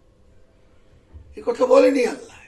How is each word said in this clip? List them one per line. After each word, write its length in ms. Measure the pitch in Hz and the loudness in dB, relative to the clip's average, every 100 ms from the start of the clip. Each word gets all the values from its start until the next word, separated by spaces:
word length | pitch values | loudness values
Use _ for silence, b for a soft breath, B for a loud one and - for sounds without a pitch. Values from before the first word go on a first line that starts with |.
| _ _ _ _ _ _ _ _ _ _ _ - - - | _ _ _ _ _ _ _ _ _ _ _ -20 -20 -12
এ 60 | - | -10
কথা 200 | 240 254 | -4 2
বলেনি 400 | 269 294 277 233 | 4 4 0 -4
আল্লাহ 300 | - - - | -8 -18 -20